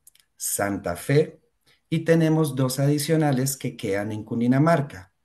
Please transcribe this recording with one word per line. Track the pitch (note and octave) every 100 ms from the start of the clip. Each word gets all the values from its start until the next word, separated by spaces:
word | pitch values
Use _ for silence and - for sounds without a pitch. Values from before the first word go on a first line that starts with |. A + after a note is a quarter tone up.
| - _ _ _
Santa | - - G2+ G2 F#2 F2
Fe, | - C#3+ E3 - _ _ _ _ _
y | D#3+
tenemos | C#3 E3 D#3+ D#3+ D#3
dos | B2+ C3 -
adicionales | C#3 D3 D3 D#3+ D3+ B2+ C3+ -
que | A#2+ -
quedan | G#2+ G2 G#2+
en | G#2+ -
Cundinamarca. | A#2+ A#2+ C3+ D#3+ E3 C#3 - - _